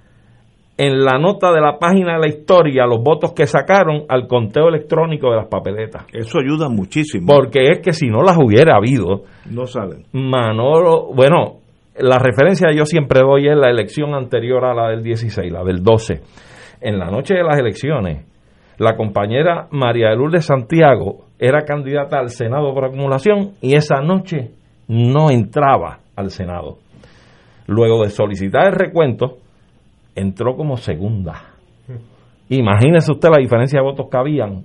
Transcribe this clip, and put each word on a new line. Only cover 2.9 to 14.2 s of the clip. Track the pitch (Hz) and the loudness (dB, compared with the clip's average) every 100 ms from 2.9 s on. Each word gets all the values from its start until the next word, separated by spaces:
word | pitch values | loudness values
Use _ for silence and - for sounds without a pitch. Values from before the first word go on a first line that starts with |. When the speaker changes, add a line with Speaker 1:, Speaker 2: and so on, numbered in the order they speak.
| 117 | 2
Speaker 1:
votos | 127 165 165 | 0 0 -2
que | - 151 | -2 0
sacaron | 151 135 196 165 151 151 | 0 2 2 2 -2 -2
al | 127 120 | -4 0
conteo | 123 107 139 165 | -2 0 2 2
electrónico | 156 - 160 165 151 131 | 0 -2 -2 -2 -2 -2
de | 113 | -2
las | 107 | -2
papeletas. | 95 - 104 110 - - | -6 -6 -8 -10 -14 -14
Speaker 2:
Eso | 117 113 - | -12 -6 -4
ayuda | 135 156 151 | -2 -2 -2
muchísimo. | 110 95 151 151 101 87 | -4 -4 -4 -4 -2 4
Speaker 1:
Porque | 143 123 131 131 | 4 4 2 2
es | 180 | 2
que | 185 | -2
si | 160 127 | -2 -2
no | 110 | 2
las | 185 170 | 2 4
hubiera | 123 104 160 110 | 4 6 6 4
habido, | 110 135 87 98 - - - | 2 0 -2 -6 -8 -20 -14
Speaker 2:
No | 117 123 | -10 -8
salen. | 123 98 73 - | -8 -10 -12 -12
Speaker 1:
Manolo, | 131 131 127 113 110 127 160 175 160 - | -8 -4 -2 -2 0 2 2 4 2 0
bueno, | 131 135 165 110 - _ _ _ - | 2 4 4 0 -8 _ _ _ -2
la | 127 127 | 2 4
referencia | 127 113 156 175 170 | 2 2 2 4 2
que | 151 | 2
yo | |
siempre | 151 165 131 131 | 0 0 2 4
doy | 135 139 143 | 4 4 4
es | 147 | 4
la | 127 | 4
elección | 120 104 - 147 | 2 -2 -4 -4
anterior | 143 | -6